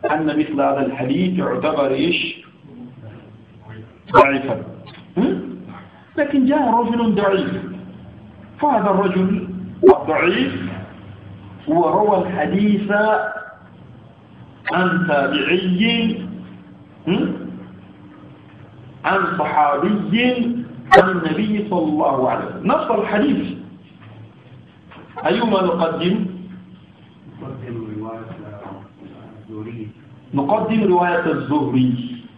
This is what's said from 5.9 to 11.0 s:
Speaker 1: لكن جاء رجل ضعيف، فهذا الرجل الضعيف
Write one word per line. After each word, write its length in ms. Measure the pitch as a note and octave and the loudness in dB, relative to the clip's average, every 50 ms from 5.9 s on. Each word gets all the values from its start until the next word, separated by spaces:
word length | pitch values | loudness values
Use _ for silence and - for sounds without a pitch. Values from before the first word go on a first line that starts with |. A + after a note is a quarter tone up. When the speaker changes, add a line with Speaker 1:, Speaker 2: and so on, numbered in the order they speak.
| - - - - - | -20 -20 -20 -10 -2
Speaker 1:
لكن 280 | D#4+ D4 C#4 D4 C#4 B3+ | -2 -2 2 2 4 4
جاء 280 | C4 C#4+ D4+ C4+ A#3 A3 | 4 4 4 4 4 4
رجل 420 | A#3 A#3+ A#3 A#3 A#3 A#3 G#3+ G3 | 2 2 2 0 2 2 2 2
ضعيف، 460 | F#3+ G3+ G3 - - - - - - - - - - - - - - - - - - - - - - - - - - | 4 4 4 2 2 0 -2 -4 -6 -8 -8 -12 -12 -14 -16 -18 -18 -20 -20 -20 -20 -20 -20 -20 -20 -20 -20 -6 0
فهذا 300 | D4 D4 C4 G#3+ F#3 G3+ | 2 2 2 4 4 4
الرجل 580 | F#3+ F3+ G3+ F3+ - F#3 F#3+ - - - - - - - - - - - - | 2 4 2 2 2 2 2 2 0 -2 -2 -6 -8 -10 -10 -12 -6 6 8
الضعيف 800 | - - - - D3 D#3 C#3+ D#3 F3 G3 A#3+ C4 C#4 - - - - - - - - - - | 8 8 8 4 0 0 2 2 2 2 2 0 -2 -2 -6 -6 -8 -8 -10 -12 -14 -16 -18